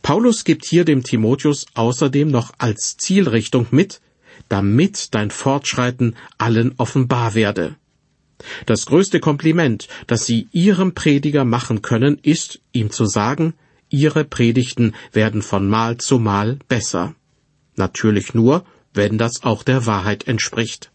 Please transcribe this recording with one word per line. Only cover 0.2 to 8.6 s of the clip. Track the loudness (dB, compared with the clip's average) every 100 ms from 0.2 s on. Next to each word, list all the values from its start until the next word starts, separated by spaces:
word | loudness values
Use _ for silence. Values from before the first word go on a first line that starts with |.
| 2 2 0
gibt | -2 2
hier | 2
dem | 4 2
Timotheus | 0 0 2 2 0 -2 -6 -2
außerdem | -2 0 0 2 2
noch | 0 -2 -4
als | -4 -2 -8 -8
Zielrichtung | 0 2 2 0 0 -2 2
mit: | 2 0 -4 _ _ _ -20 -4
"Damit | -2 2 2 2 -2 -6
dein | -4 -4
Fortschreiten | -2 -2 0 -2 -2 -2 0 -2 -2 -20 _
allen | 0 2 0 -2
offenbar | -2 0 0 0 0 0
werde." | 0 -2 -6 -8 _ _ _ _ _ _ -18 -12